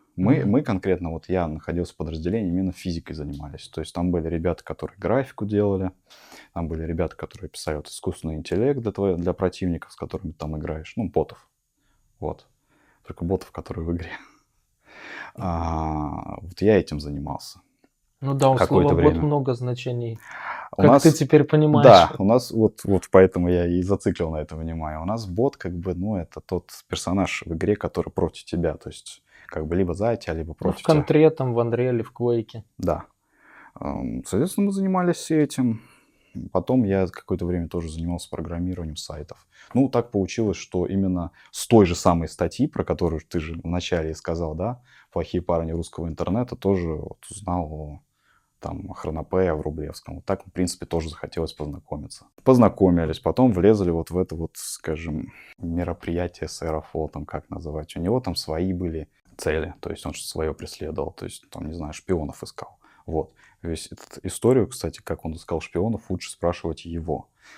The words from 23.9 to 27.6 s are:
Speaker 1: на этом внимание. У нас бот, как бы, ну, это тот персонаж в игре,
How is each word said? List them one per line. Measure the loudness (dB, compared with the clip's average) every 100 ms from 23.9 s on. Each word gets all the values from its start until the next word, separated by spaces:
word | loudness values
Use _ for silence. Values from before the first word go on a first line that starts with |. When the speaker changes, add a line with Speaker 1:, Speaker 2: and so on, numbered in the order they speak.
| 0 0 0 -2
Speaker 1:
на | -4
этом | -6 -8
внимание. | -8 -6 -6 -6
У | -6
нас | -6 -6
бот, | 0 0 -2
как | -8 -6
бы, | -4 -4
ну, | -4 -4
это | -6 -12
тот | -6 -6 -6 -20 -10
персонаж | -8 -2 0 0 -4 -6
в |
игре, | -2